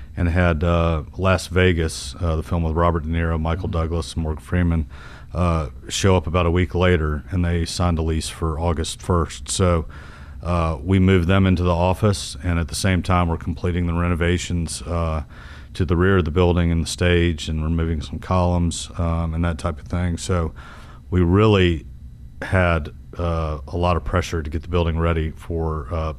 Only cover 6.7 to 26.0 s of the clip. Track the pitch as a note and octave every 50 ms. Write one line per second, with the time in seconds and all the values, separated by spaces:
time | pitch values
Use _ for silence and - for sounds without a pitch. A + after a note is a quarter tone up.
6.7 | - F2 F2+ F2+ F2+ D#2+ D#2 D2+ D2+ D2 C#2+ - - F2+ F2 F2 F2 E2+ E2 -
7.7 | - - F2+ F2 E2+ D#2+ E2 E2 D#2+ D#2+ - - - - E2+ D#2+ D#2 D2 E2 E2+
8.7 | E2+ D2 D#2+ - - - - - F#2 E2+ D#2+ - - - - - - - G2 F2+
9.7 | F2 E2 D2 - - - - - - - - - - - - E2 F2 F2 E2 D#2+
10.7 | D#2+ C#2 E2+ F2+ F#2+ F#2+ F#2 F#2+ F#2+ F#2 E2 E2 F#2+ G2 F#2+ F#2+ F#2 E2+ F2+ F2
11.7 | F2 E2+ F2 F#2 F#2 - - G#2+ G2 - - - - - - F2+ E2+ E2 E2+ D2
12.7 | - - - G2 F#2 F2 D#2+ - F#2 F2+ F2 E2+ E2 D#2+ - - E2 - - F2+
13.7 | F2 F2+ F2 E2+ E2 E2+ F2 F2 F2 D#2 F2 E2+ F2 F2 - - F2+ F2 E2 D2+
14.7 | - - - C#2+ E2+ E2+ E2 E2 D#2 D#2 C#2+ - - - - - - - - -
15.7 | - - F#2+ - E2+ E2 F2+ F#2+ G2 F#2 D#2+ D#2+ D2+ F2+ F2+ F2 F2 F2 E2+ E2+
16.7 | E2+ E2 D#2+ - - - F2+ F2 F2 F2 E2+ F2 E2 D#2 - - D#2+ D#2 D#2 D#2+
17.7 | E2+ E2 E2 E2 E2 D#2 C#2 - - D#2+ - - F#2 F#2 F2+ F2 F2 F2 F2 E2+
18.7 | E2 - - - - - F2 E2+ E2 E2 E2+ D#2+ D#2+ E2 E2+ F2 E2 D#2 - F2+
19.7 | D#2+ - - - - F2 F2+ F2+ E2+ E2+ - - F#2+ F2 E2 D#2 - - - -
20.7 | - - - - - - - - G2 F2+ F2 E2+ F2+ G2 G#2+ A2 G#2 G2 F#2 F2+
21.7 | E2+ D2 C2 - - - - - - - - - - - - - - F#2+ F2+ F2
22.7 | E2+ D#2+ D2 C#2+ - - - - - - F2 F2 E2 E2 D#2+ D#2 D#2 C#2 C2+ -
23.7 | - F2 F2 F2+ F2 E2 - - - F2+ F2+ - - E2 D2 D2 D2+ E2+ - E2+
24.7 | F2 F2 E2+ E2 D#2 E2 E2 E2+ E2 D#2+ D#2+ D#2 D2+ - - - E2+ E2 E2 D#2+
25.7 | D#2 D#2 C#2+ - E2+ E2